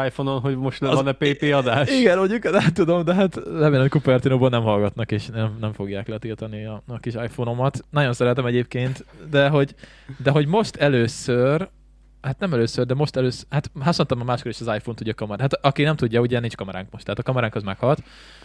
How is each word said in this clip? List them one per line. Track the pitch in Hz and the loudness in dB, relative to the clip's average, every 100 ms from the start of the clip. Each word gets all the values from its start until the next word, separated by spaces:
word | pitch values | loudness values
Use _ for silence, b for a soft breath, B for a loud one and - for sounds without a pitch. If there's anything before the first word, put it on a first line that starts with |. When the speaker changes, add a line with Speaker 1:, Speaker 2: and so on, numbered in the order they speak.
| 135 | -2
Speaker 1:
iPhone-on, | - 135 135 | -2 -4 -2
hogy | 131 131 | -2 -2
most | 135 - | -4 -2
Speaker 2:
Az | 139 | 0
Speaker 1:
van-e | 135 135 | 2 0
P | 135 147 139 | 0 0 0
P | 147 | 2
adás? | 143 123 117 139 | 2 2 2 2
Speaker 2:
Igen, | 269 233 180 | 4 4 4
mondjuk, | 190 226 - | 2 0 0
nem | 190 220 | 2 2
tudom, | 175 165 175 | 2 2 2
de | 165 | 2
hát | 185 190 - | 2 2 0
remélem, | - 160 151 139 | -8 0 2 4
hogy | 139 | 4
Cupertino-ból | 151 135 127 135 131 127 | 2 4 4 4 4 4
nem | 117 | 4
hallgatnak, | 113 104 101 117 107 | 2 2 2 -2 -4
és | 107 113 | -4 -4
nem, | 113 110 110 | -4 -4 -4
nem | 107 | -6
fogják | 107 101 98 107 | -6 -8 -8 -8
letiltani | 107 113 107 110 107 | -8 -8 -8 -8 -10
a, | 110 104 - | -10 -12 -12
a | 120 | -10
kis | 120 | -8
iPhone-omat. | 113 117 - 120 120 135 - - | -6 -8 -6 -4 0 -2 -2 -4
Nagyon | 147 135 | 0 0
szeretem | 120 123 123 123 | 2 2 2 0
egyébként, | 123 120 123 127 131 - - 156 | 0 -2 -4 -4 -6 -12 -20 -2
de | 143 139 | 2 4
hogy, | 147 143 - B B B 135 | 4 2 -4 B B B -4
de | 131 | 0
hogy | 147 147 | 2 2
most | 208 214 - | 2 0 0
először, | 147 127 113 - - 123 127 156 196 _ _ _ _ _ | 2 4 2 -2 -2 2 2 2 -4 _ _ _ _ _
hát | 143 - | -8 -4
nem | 196 | -2
először, | 117 117 - 123 | 0 0 0 -2
de | |
most | 131 151 131 | 0 0 0
először, | 127 - - | -2 -2 -4
hát | 147 - 151 | -4 -4 -4
használtam | 160 170 160 120 | -2 0 0 -2
a | |
máskor | 123 123 123 | -2 -4 -4
is | 107 | -8
az | 117 107 | -4 -4
iPhone-t, | 120 113 | -4 -8
ugye, | 110 | -6
kamar-, | 107 107 104 | -6 -6 -2
hát | 131 | -2
aki | - 139 143 | 2 0 2
nem | 147 156 | 0 2
tudja, | 123 117 | 0 2
ugye | 120 120 | 2 0
nincs | 117 | -4
kameránk | - 95 92 98 | -6 -10 -8 -12
most, | - | -12
tehát | - 104 | -8 -6
a | |
kameránk | 123 131 113 | -2 0 0
az | 113 | -2
meghalt, | 101 98 123 151 - B B B | -8 -2 0 0 -4 B B B